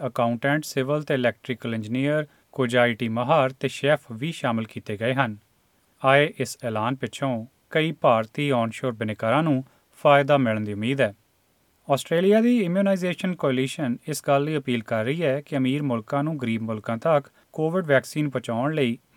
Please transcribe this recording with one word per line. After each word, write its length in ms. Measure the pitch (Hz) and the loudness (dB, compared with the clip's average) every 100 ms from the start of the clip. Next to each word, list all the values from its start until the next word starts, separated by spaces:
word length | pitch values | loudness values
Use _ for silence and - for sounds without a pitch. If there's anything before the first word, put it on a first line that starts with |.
| 131 | -6
ਅਕਾਊਂਟੈਂਟ, 580 | 123 120 117 139 151 | 0 0 0 0 -2
ਸਿਵਲ 380 | 151 139 131 151 | -2 -4 -2 -2
ਤੇ 120 | 151 | -2
ਇਲੈਕਟ੍ਰੀਕਲ 600 | 139 123 - - 117 120 | 0 0 -2 -6 -8 -6
ਇੰਜੀਨੀਅਰ, 520 | 113 107 127 143 151 147 _ _ | -6 -4 -2 0 -2 -4 _ _
ਕੁਝ 240 | - 123 123 | -4 2 4
ਆਈ 180 | 120 | 4
ਟੀ 140 | 113 117 | 2 -4
ਮਾਹਰ 440 | 113 123 160 131 135 | -2 2 2 2 -2
ਤੇ 80 | 135 | -6
ਸ਼ੈੱਫ 440 | - 139 151 - | -2 0 0 -2
ਵੀ 200 | 113 156 | -8 -8
ਸ਼ਾਮਲ 320 | 160 131 113 | -4 -2 -2
ਕੀਤੇ 320 | 113 120 - 104 | -4 -10 -10 -4
ਗਏ 180 | 113 | -2
ਹਨ। 220 | 131 123 104 _ _ _ _ _ _ | 0 -2 -4 _ _ _ _ _ _
ਆਏ 280 | 135 139 156 - | 4 4 4 -2
ਇਸ 200 | 123 - | -8 -6
ਐਲਾਨ 320 | 123 107 113 131 | -6 -2 -2 -4
ਪਿੱਛੋਂ 500 | 117 - 139 117 113 _ _ | -6 -4 -4 -4 -8 _ _
ਕਈ 220 | 160 160 | -2 -2
ਭਾਰਤੀ 580 | 151 147 113 110 - 147 | 2 4 4 2 -4 0
ਔਨਸ਼ੋਰ 420 | 123 113 - 131 | 0 0 -4 -6
ਬਿਨੇਕਾਰਾਂ 500 | 113 110 104 113 135 | -4 -6 -2 0 2
ਨੂੰ 220 | 165 131 135 _ _ - | 2 0 -4 _ _ 0
ਫਾਇਦਾ 340 | 151 143 139 143 | 6 6 6 2
ਮਿਲਣ 220 | 120 110 | 2 0
ਦੀ 120 | 107 | -4
ਉਮੀਦ 280 | 104 113 135 | -4 -2 0
ਹੈ। 140 | 113 101 _ _ _ _ _ _ - | 0 -2 _ _ _ _ _ _ -2
ਆਸਟ੍ਰੇਲੀਆ 500 | 135 - 165 190 214 | -2 0 0 4 4
ਦੀ 160 | 233 247 | 4 2
ਇਮਿਊਨਾਈਜ਼ੇਸ਼ਨ 680 | 175 185 202 190 180 165 190 | 2 0 0 0 -2 -2 -4
ਕੋਲੀਸ਼ਨ 600 | 175 143 127 135 - 131 120 - | -2 0 0 -2 -2 -4 -4 -6
ਇਸ 140 | 147 - | -6 0
ਗੱਲ 160 | 139 | 2
ਲਈ 120 | 147 156 | 2 -2
ਅਪੀਲ 260 | 139 120 | -2 -4
ਕਰ 220 | 110 113 | -2 -2
ਰਹੀ 180 | 113 165 | -2 -2
ਹੈ 180 | 156 139 | -2 -2
ਕਿ 160 | - 143 | -4 -2
ਅਮੀਰ 260 | 131 143 | 0 0
ਮੁਲਕਾਂ 400 | 147 117 107 143 | -2 -4 -2 -4
ਨੂੰ 120 | 151 156 | -2 -4
ਗਰੀਬ 240 | 120 113 | -4 -4
ਮੁਲਕਾਂ 340 | 113 110 110 113 | -4 -6 -6 -2
ਤੱਕ 300 | 160 151 - _ _ | 0 0 0 _ _
ਕੋਵਿਡ 340 | - 156 180 160 | -6 -4 -2 2
ਵੈਕਸੀਨ 440 | 135 - 156 151 | 2 2 -4 -4
ਪਹੁੰਚਾਉਣ 440 | 127 117 113 139 | -4 -4 -2 -2
ਲਈ 240 | 156 123 117 _ | 0 0 -2 _